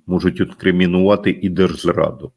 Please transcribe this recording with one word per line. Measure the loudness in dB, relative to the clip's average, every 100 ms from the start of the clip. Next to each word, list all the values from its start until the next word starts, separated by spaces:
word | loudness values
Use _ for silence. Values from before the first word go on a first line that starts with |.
| -4
можуть | 0 0 0
інкримінувати | -4 0 0 2 2 2 2 2 0 -2
і | -4
держзраду. | 0 0 0 -2 0 -2 -4 -18